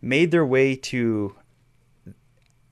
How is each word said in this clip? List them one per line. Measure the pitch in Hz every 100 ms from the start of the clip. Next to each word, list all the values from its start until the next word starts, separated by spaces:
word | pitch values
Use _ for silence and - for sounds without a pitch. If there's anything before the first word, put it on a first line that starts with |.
made | 117 135 170
their | 170 143
way | 131 135
to | 131 - 127 117 107 101 - _ _ _ _ _ _ - - _ _ _ _ _